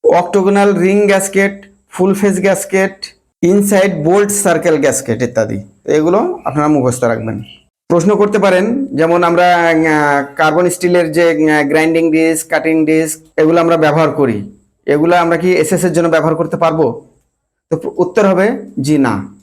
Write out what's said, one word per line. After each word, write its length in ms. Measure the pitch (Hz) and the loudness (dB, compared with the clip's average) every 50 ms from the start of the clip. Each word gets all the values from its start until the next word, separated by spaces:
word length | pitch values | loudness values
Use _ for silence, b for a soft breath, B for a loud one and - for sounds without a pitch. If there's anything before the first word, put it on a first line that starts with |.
| - | 0
অক্টোগোনাল 720 | - 151 170 180 175 180 202 185 196 202 202 202 202 196 | 2 2 2 0 0 0 0 0 2 2 2 2 2 2
রিং 300 | 175 175 190 196 208 208 | 2 0 2 2 2 2
গ্যাসকেট, 560 | 202 196 190 196 - - 196 196 196 196 - - - _ _ _ _ | 2 2 0 -2 -2 -2 -2 -2 -2 -4 -8 -16 -20 _ _ _ _
ফুল 240 | - - 180 190 196 | -6 -2 0 0 0
ফেস 260 | 196 214 208 196 196 | 0 0 0 0 0
গ্যাসকেট, 520 | 175 196 190 185 - - - 190 190 190 196 - - - - _ _ _ _ _ - | 0 0 -2 -2 -4 -4 -2 -2 -2 -2 -4 -8 -18 -20 -20 _ _ _ _ _ 0
ইনসাইড 640 | 170 190 202 202 202 208 190 190 202 175 156 147 | 2 2 2 2 2 2 2 2 0 0 -2 0
বোল্ট 260 | 160 180 202 202 202 | 2 2 2 2 0
সার্কেল 460 | 202 - - 196 170 160 - 175 156 | -2 -2 0 0 0 0 2 0 0
গ্যাসকেট 460 | 151 139 139 131 - - - 117 117 123 | 2 2 0 -2 -2 -4 -6 -4 -4 -4
ইত্যাদি। 400 | 120 - - 110 107 110 101 101 - _ _ - | -2 -2 -2 -2 -2 -4 -8 -10 -12 _ _ -4
এগুলো 540 | - 151 151 151 156 180 208 269 359 359 - - | -2 0 0 2 2 2 0 0 -2 -4 -6 -8
আপনারা 240 | - 131 151 147 151 | -6 -4 -2 0 0
মুখস্থ 360 | 151 143 123 127 120 - - | 0 0 0 0 -2 0 -2
রাখবেন। 380 | 117 113 117 113 113 110 104 - - - - _ _ _ _ _ - | -2 -2 -2 -4 -6 -8 -8 -10 -14 -18 -20 _ _ _ _ _ -2
প্রশ্ন 280 | 165 175 160 196 208 | 0 0 2 2 2
করতে 220 | 185 202 208 208 208 | 2 2 0 0 0
পারেন, 480 | 190 196 185 180 196 220 240 277 269 | 0 2 2 2 0 -2 -2 -4 -6
যেমন 380 | 269 - 131 160 165 170 175 175 | -6 -2 -2 0 0 2 2 2
আমরা, 320 | 170 170 170 180 180 175 | 2 2 2 2 2 2
আহ, 800 | 170 170 170 165 160 160 160 156 151 147 147 143 143 139 139 - | 2 2 2 2 2 2 2 2 2 2 0 0 0 -2 -4 -4
কার্বন 320 | - 160 156 151 165 180 175 | -2 0 0 2 0 0 0
স্টিলের 440 | 175 - - 175 175 175 170 160 151 | -2 -2 -2 0 0 0 0 0 0
যে, 400 | 165 175 170 160 151 156 156 151 | 0 2 2 2 2 0 2 2
আহ, 160 | 151 147 139 | 2 0 0
গ্রাইন্ডিং 420 | 143 160 165 165 165 165 165 165 | 0 0 0 0 0 0 0 0
ডিস্ক, 380 | 156 160 160 160 160 160 - - | 2 2 2 0 0 -2 -4 -4
কাটিং 380 | 165 156 156 160 160 160 156 | -4 -2 -2 0 0 0 0
ডিস্ক, 340 | 151 160 160 160 156 - - - _ _ | 2 0 0 0 -2 -6 -10 -16 _ _
এগুলো 240 | - 156 156 165 170 | 0 0 2 2 2
আমরা 160 | 165 170 170 | 2 2 2
ব্যবহার 340 | 165 156 151 147 160 160 147 | 2 2 2 2 2 0 0
করি, 420 | 135 143 139 127 110 104 98 - - - _ _ _ _ _ | 0 0 0 -2 -2 -4 -8 -12 -16 -20 _ _ _ _ _
এগুলো 300 | - 143 147 156 165 175 | -2 -2 0 2 2 2
আমরা 200 | 175 170 165 170 | 2 2 0 0
কি 160 | 165 165 185 180 | 0 0 0 0
এসএস 320 | 160 156 - 196 170 170 | 0 0 0 -2 -2 -2
এর 80 | 185 156 | 0 0
জন্য 160 | 165 170 170 | 0 0 2
ব্যবহার 260 | 160 160 147 160 160 | 2 0 0 0 -2
করতে 220 | 156 170 160 165 | -2 -4 -4 -4
পারবো? 480 | 156 165 165 156 156 156 123 - - - - _ _ _ _ _ _ _ _ _ _ _ _ | -2 -2 0 0 0 -2 -2 -4 -6 -12 -20 _ _ _ _ _ _ _ _ _ _ _ _
তো 60 | 165 | -8
প্র-, 160 | 156 - 143 - | -6 -6 -6 -4
উত্তর 300 | - 175 180 - 220 202 | -2 -2 -2 0 0 2
হবে 320 | 196 190 175 190 214 262 - - - - - | 2 2 2 0 0 -2 -6 -10 -10 -8 -6
জি 180 | 135 143 156 147 | -2 0 0 2
না। 300 | 135 120 107 98 98 - - - | 0 0 -2 -4 -6 -10 -16 -20